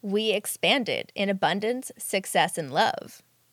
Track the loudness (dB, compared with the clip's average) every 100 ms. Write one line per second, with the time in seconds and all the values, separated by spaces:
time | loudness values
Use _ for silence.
0 | 0 0 2 0 -2 -2 2 2 2 -2
1 | -4 -4 -2 2 2 2 -2 -4 -6 -12
2 | -4 -4 0 2 2 0 -4 2 2 0
3 | -8 -18 _ _ _